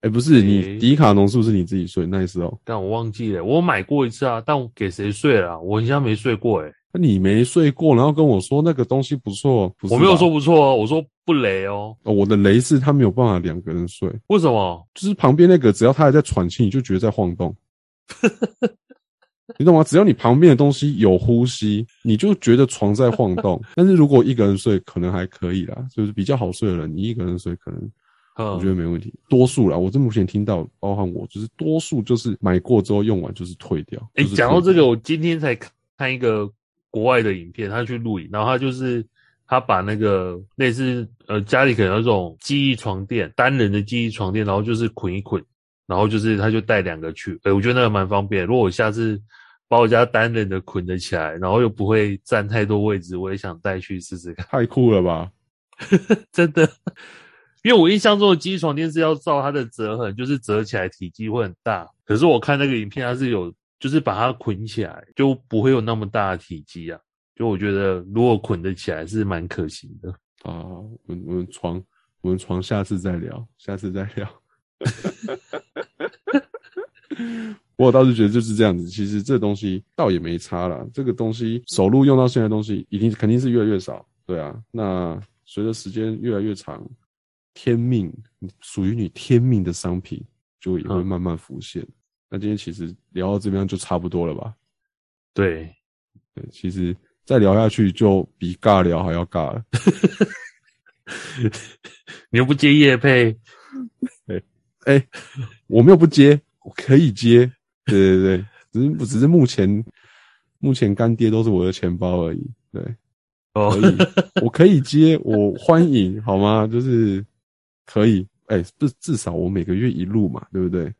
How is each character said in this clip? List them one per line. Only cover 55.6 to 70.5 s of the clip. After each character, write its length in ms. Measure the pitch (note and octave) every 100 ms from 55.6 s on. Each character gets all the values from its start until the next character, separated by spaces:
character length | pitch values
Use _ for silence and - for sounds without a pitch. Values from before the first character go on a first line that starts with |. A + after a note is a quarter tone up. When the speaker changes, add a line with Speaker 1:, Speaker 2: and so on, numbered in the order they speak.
| _ _
Speaker 2:
<laughs> 520 | - G3 - A3 _
真 220 | - E3+
的。 100 | D3+ D#3+ - - - - - _ _ _ _
因 80 | G#3+
为 40 | A#3+
我 140 | E3
印 80 | G#3
象 180 | A3 G#3
中 140 | G#3
的 60 | F3
记 160 | F3
忆 60 | F#3+
床 180 | D#3+ C#3+
垫 120 | D#3+
是 80 | D#3
要 160 | D#3+ D3+
照 260 | E3+ C#3+
它 80 | C#3
的 140 | C#3+
折 340 | A#2+ - G#2+ A2+
痕， 160 | A2+
就 100 | G2+
是 140 | B2+ C#3
折 240 | A2+ G#2
起 140 | G#2+ G#2+
来 120 | F#2
体 200 | _ F2+
积 180 | _ A2
会 140 | A#2
很 100 | G#2 F2
大。 240 | - G2 E2 _
可 100 | _
是 100 | G#2+
我 140 | E3 D#3
看 180 | D#3 C#3+
那 100 | C#3
个 100 | B2
影 120 | G#2
片， 160 | C#3
它 120 | B2 B2
是 120 | C3
有， 220 | G#2+ F2 - _ _
就 80 | C3+
是 100 | D3+
把 180 | C3+ G2+
它 120 | A#2+
捆 320 | - - G2 A2
起 180 | -
来， 180 | F#2+ D#2+ - -
就 180 | C#3 B2+ _
不 140 | A2+
会 80 | B2+
有 100 | C3
那 140 | A2
么 120 | A2 G#2
大 260 | A2 G2
的 40 | F2+
体 260 | _ E2 D2
积 260 | F2 E2
啊。 80 | E2 _ _ _
就 140 | _ A#2
我 80 | F#2+
觉 160 | G2+
得 320 | G2 G2 F#2 F2+
如 80 | G#2
果 140 | B2 A2
捆 240 | - F#2+
得 140 | F2+
起 160 | F#2 -
来 160 | D#2+ D#2+
是 180 | G#2+
蛮 240 | G2+ F2 E2+
可 180 | - D#2+
行 220 | - - F2+
的。 80 | F2+ F#2 _ _
Speaker 1:
啊， 180 | -